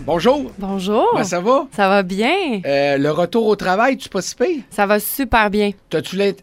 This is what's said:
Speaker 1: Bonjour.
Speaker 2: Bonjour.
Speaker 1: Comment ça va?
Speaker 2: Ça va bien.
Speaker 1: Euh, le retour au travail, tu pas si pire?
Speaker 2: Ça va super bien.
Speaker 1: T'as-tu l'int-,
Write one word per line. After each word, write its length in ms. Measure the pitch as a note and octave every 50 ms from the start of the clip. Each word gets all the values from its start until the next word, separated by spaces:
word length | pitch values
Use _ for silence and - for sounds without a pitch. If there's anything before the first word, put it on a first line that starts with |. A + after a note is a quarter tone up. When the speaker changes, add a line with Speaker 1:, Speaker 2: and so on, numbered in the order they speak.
| C3
Speaker 1:
Bonjour. 480 | C#3 E3 E3+ E3 A#3+ C#4+ D4 - - - G3
Speaker 2:
Bonjour. 500 | F#3+ F#3+ G3 G3 F3+ G3+ G#3 B3 F#4 A#4
Speaker 1:
Comment 120 | A#4 C4+ G#3+
ça 160 | F3+ F3 F3
va? 260 | F3+ A#3 C4 D4 D4 - -
Speaker 2:
Ça 140 | G#3 G3 F#3+
va 140 | G3+ G3+
bien. 580 | F#3+ F3+ F#3+ G3 A3+ C4+ F4+ G4+ F#4 C#4+ A3 F#3+ E3
Speaker 1:
Euh, 320 | C#3 C#3 C#3 C#3+ C#3+ C#3 C#3
le 120 | C#3+ D3+
retour 360 | D#3 E3 F3 E3 - A#3 A3+
au 100 | G#3+ G3+
travail, 400 | - F3 F#3 F#3 G#3 A#3+ C#4 B3+
tu 140 | - - -
pas 100 | - F#3+
si 140 | - - -
pire? 280 | - - F#4 E4 C4 - -
Speaker 2:
Ça 160 | - G#3+ G3+
va 160 | G3 G#3 G#3
super 480 | G#3 - - - C#4 A3 B3+ A3+ G#3 G#3
bien. 220 | G3 G#3+ G#3 G3+ G3 - _ -
Speaker 1:
T'as-tu 280 | E3+ D#3 - - F3+
l'int-, 200 | F#3+ G3+ G3+ F#3+ -